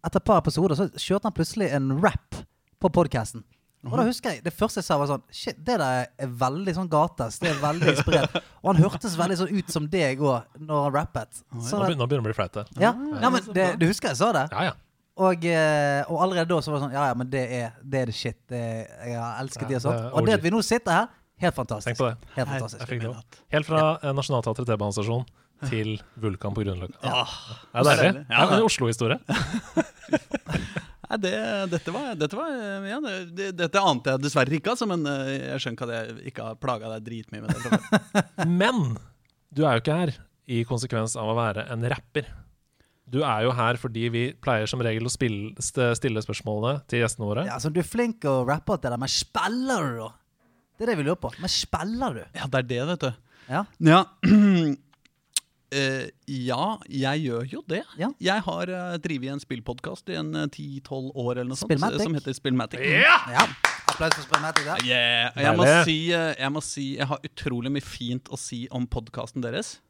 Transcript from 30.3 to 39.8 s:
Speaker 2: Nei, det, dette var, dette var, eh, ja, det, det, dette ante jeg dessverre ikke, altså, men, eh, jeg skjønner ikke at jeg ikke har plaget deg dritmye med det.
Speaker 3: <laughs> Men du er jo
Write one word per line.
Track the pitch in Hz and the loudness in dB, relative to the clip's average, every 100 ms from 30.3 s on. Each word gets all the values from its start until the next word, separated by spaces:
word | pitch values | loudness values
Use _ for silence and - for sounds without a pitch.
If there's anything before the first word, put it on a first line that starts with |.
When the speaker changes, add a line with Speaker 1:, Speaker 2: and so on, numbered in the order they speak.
| - - 156 - - - - | -8 -4 -4 -4 -10 -12 -20
Speaker 2:
Nei, | - 226 | -8 -4
det, | 190 214 226 208 190 | -2 -2 -2 -2 -2
dette | 170 - | -2 -4
var, | 175 285 190 | -6 -6 -2
dette | 151 202 | -2 -2
var, | 320 | -6
eh, | 262 208 196 196 | -6 -6 -8 -6
ja, | 240 | -6
det, | 294 185 175 170 | -6 -6 -8 -8
det, | 196 180 | -6 -2
dette | 170 196 | 2 4
ante | 196 127 135 | 4 4 2
jeg | 135 | 0
dessverre | 139 147 131 156 | 2 2 2 2
ikke, | 196 | 0
altså, | 240 220 | -2 0
men, | 175 147 | 0 0
eh, | 139 135 135 131 | -2 -4 -6 -6
jeg | 135 | -6
skjønner | 131 117 | -6 -6
ikke | 120 | -6
at | |
jeg | 113 113 113 - | -6 -8 -10 -14
ikke | - 113 | -10 -12
har | 113 | -6
plaget | 131 117 113 | -4 -4 -6
deg | 110 | -10
dritmye | 110 117 107 - | -10 -12 -12 -12
med | 113 | -4
det. | 143 240 220 - 214 - 208 - - 165 | -4 0 0 2 0 2 -2 -2 -2 0
Speaker 3:
<laughs> | 175 | 4
Men | 214 254 139 113 - _ _ _ _ | 4 2 0 -2 -8 _ _ _ _
du | 139 151 | 0 2
er | |
jo | 117 | 4